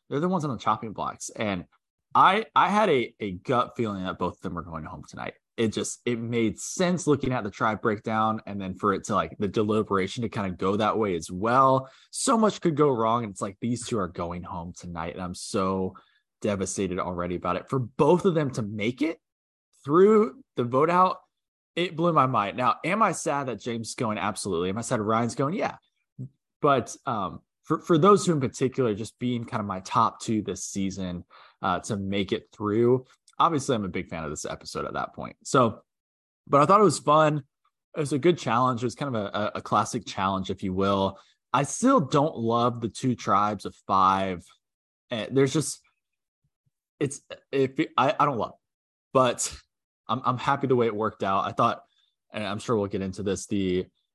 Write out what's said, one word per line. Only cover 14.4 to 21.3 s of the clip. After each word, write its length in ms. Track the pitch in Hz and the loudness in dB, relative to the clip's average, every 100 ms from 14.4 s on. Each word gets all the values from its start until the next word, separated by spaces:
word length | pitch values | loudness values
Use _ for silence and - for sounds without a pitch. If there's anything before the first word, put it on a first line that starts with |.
home 280 | 87 95 85 - | -10 -10 -12 -12
tonight. 360 | 87 82 82 | -12 -8 -8
And 80 | - | -8
I'm 120 | 90 | -10
so 600 | 92 - 107 95 95 92 - _ _ _ _ | -10 -6 -2 0 0 -4 -6 _ _ _ _
devastated 580 | 104 101 95 - 95 90 | -4 -2 -4 -2 -4 -2
already 340 | 85 87 90 | -4 -4 -4
about 220 | 87 90 90 | -4 -2 -4
it. 120 | - | -2
For 120 | 135 | -4
both 440 | 120 - 151 180 | -4 2 4 4
of 100 | 196 | 4
them 160 | 160 139 | 0 -2
to 100 | - | -4
make 400 | 104 107 107 131 | -6 -4 -4 -2
it 160 | 311 330 _ _ _ _ _ _ | -4 -6 _ _ _ _ _ _
through 580 | 135 165 202 214 240 - - | 0 6 6 6 4 -2 -14
the 80 | - | -4
vote 280 | 120 127 160 | -2 2 2
out, 260 | 180 185 - _ | 4 4 2 _